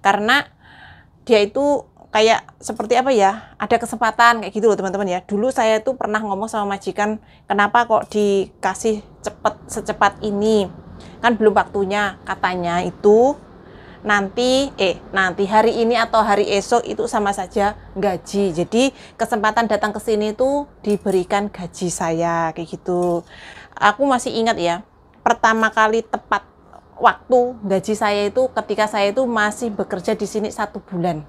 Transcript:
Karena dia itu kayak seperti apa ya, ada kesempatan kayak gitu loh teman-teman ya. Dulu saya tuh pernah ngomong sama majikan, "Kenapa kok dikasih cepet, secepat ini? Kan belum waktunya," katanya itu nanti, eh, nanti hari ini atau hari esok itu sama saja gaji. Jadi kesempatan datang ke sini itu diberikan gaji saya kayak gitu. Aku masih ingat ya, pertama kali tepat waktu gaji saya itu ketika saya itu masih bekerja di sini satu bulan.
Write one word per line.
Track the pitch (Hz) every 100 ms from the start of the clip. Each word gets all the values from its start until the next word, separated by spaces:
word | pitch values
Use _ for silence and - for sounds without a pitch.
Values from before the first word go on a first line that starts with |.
Karena | 196 202 208 277 - _ - - - - _ _
dia | - 220
itu | 208 262 285 285 - _ -
kayak | 214 220 220 - _
seperti | - 226 214
apa | 247 262
ya, | 240 196 214 - -
ada | 208
kesempatan | 226 233 226 220 220 233 233 196
kayak |
gitu | 214 220
loh | 190
teman-teman | 190 185 202 180
ya. | -
Dulu | 202 254
saya | 262 220 220
tuh | 214 254
pernah | 220 214
ngomong | 220 190 220
sama | 220 202 196
majikan, | - 185 208 214 - - _
"Kenapa | - 208 240 233
kok | 220 202
dikasih | 214 208 196 190 - 190 190 233 214 - -
cepet, | 208 - 214 - -
secepat | 220 202 202 202 -
ini? | 214 202 214 214 180 - - - - -
Kan | 233
belum | 226 214 202
waktunya," | - 208 190 208 202 185
katanya | - 190 185 185 175 175 175
itu | - 208 214 254 294 - - - - - - 208
nanti, | 202 196 226 247 262 277 -
eh, | 190 165 -
nanti | 196 185 175 196
hari | 220 220 233
ini | 226 233
atau | 226 226
hari | 214 202 -
esok | 202 190 240 -
itu | 220 -
sama | 226 202
saja | 202 185 214 202 208 - 196
gaji. | 196 175 - 202 196 160
Jadi | 170 226 269 - - -
kesempatan | 220 226 214 214 226
datang | 208 214
ke | 214
sini | - 214 214 214
itu | 262 285 285 - 208
diberikan | 202 208 185 180 202 202
gaji | - 175 - 180
saya | - 170 165 170 170 165
kayak | 160 165 -
gitu. | - 175 175 170 - - - - -
Aku | - 208 208 277
masih | 269 262 226
ingat | 226
ya, | 220 170 226 - _ _ _ 240
pertama | 226 226 220 220
kali | 220 214 226 226
tepat | 226 - 202 - _ - - _
waktu | - 233 - - 247 247 240
gaji | 202 190 185 208
saya | 214 208 202
itu | 208 208
ketika | - 208 214 214
saya | 214 202
itu | 220 254
masih | 226 208 214 240
bekerja | 202 190 196 180
di | 220 202
sini | 214 208
satu | - 208 202
bulan. | - 180 170 151